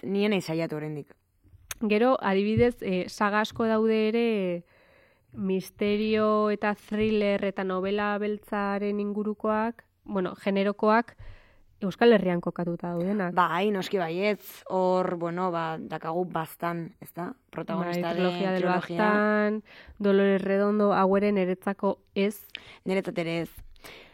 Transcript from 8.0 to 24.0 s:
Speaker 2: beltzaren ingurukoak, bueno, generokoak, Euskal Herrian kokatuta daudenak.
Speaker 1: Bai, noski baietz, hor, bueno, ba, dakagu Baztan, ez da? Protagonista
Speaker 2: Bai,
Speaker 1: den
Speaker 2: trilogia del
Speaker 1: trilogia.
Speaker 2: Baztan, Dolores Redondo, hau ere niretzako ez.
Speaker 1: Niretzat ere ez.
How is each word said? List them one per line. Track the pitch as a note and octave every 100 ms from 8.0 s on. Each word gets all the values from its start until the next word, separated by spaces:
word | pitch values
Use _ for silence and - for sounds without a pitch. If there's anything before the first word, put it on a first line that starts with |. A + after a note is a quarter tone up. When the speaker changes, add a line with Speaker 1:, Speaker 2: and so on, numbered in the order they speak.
| G#3 G3+
Speaker 2:
beltzaren | G#3 G#3 - G#3 G3+ G3+ G#3 G#3
ingurukoak, | G3+ G3+ G#3+ G#3 G#3+ G#3+ A3+ - _ _
bueno, | - G3+ F#3
generokoak, | G3 G#3 G3 G3 G3+ G#3+ A3 - - - - - _ _ _
Euskal | G3 - A#3
Herrian | G#3+ F#3 F3
kokatuta | F3 E3+ F3 F3 F3
daudenak. | F3 F#3 G#3 F3
Speaker 1:
Bai, | F3+ E3+ E3+ G#3
noski | G3 F3 G3
baietz, | E3 E3+ G#3 G3+ - - -
hor, | F#3 F#3 F#3 F3+ F3
bueno, | E3+ F3 F#3
ba, | E3+ E3 D#3+
dakagu | A2 D#3 D#3+ E3+
Baztan, | F3+ E3 E3 - E3+ E3+ E3 -
ez | -
da? | - F3 - _
Protagonista | - D#3+ - F3 F3
Speaker 2:
Bai, | E3+
Speaker 1:
den | F3
Speaker 2:
trilogia | F3+ F3+ G3
del | F#3
Speaker 1:
trilogia. | F3+ F3+ F3+ E3+
Speaker 2:
Baztan, | G#3+ G#3 G#3 G#3+ G#3 G#3+ - - - -
Dolores | G3+ G3 G3 G3
Redondo, | F#3+ G3 G#3 G#3 G3+
hau | F3+ F#3+ G3
ere | G#3
niretzako | G3+ F3+ F#3 - F#3+ G3 - _
ez. | - G3 - - - - - -
Speaker 1:
Niretzat | F#3+ F#3 F3
ere | E3 E3+
ez. | D#3+ - - - - -